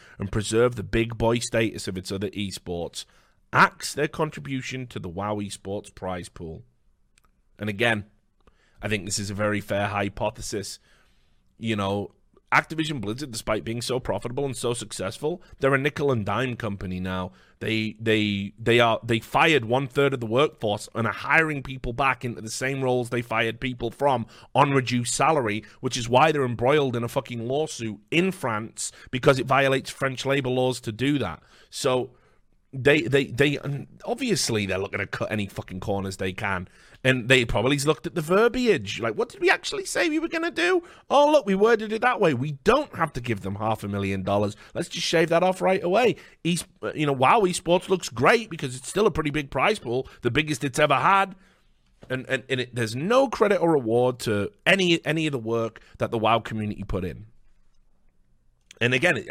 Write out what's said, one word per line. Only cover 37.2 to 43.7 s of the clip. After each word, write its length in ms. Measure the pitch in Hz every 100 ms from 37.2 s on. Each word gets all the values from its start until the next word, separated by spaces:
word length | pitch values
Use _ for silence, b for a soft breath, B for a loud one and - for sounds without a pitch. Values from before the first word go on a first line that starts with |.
| 110
they 160 | 131 113
probably 320 | 110 120 143
looked 300 | 139 151 -
at 80 | 170
the 60 |
verbiage. 800 | 151 185 233 233 240 170 101 -
Like, 140 | 117
"What 160 | 175 247
did 100 | -
we 120 | 349
actually 340 | - - 415 381
say 240 | - 349
we 80 | 302
were 100 | 330
gonna 220 | 330 330
do? 320 | 294 349 370 B B _
Oh, 240 | 269 285
look, 140 | 302 208
we 80 |
worded 400 | 190 214 233 214
it 80 | 214
that 180 | 240 247
way. 140 | 180
We 200 | 127 147 143
don't 320 | - 254 285 -
have 180 | 160
to 80 | -
give 200 | 117 104
them 160 | 95 101
half 260 | 110